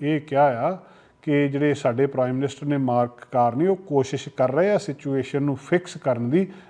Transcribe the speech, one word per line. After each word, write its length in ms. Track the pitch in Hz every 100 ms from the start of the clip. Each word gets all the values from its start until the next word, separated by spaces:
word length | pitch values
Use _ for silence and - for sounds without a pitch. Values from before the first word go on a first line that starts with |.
ਇਹ 180 | 143 156
ਕਿਹਾ 480 | 151 139 143 117 151
ਆ 100 | 185 - - - _
ਕਿ 260 | 156 143 143
ਜਿਹੜੇ 260 | 139 147
ਸਾਡੇ 320 | 139 131 117 139
ਪ੍ਰਾਈਮ 280 | 135 127
ਮਿਨਿਸਟਰ 320 | 127 135 - 147
ਨੇ 100 | 143
ਮਾਰਕ 360 | 127 120 120 - -
ਕਾਰਨੀ, 340 | 127 120 123 185
ਉਹ 100 | 190
ਕੋਸ਼ਿਸ਼ 520 | - 143 127 135 -
ਕਰ 240 | - 131
ਰਹੇ 180 | 143 196
ਆ 80 | 202
ਸਿਚੁਏਸ਼ਨ 640 | - 139 139 135 131 143
ਨੂੰ 140 | 143 135
ਫਿਕਸ 400 | - 175 180 -
ਕਰਨ 340 | 139 117 120
ਦੀ, 220 | 170 190 -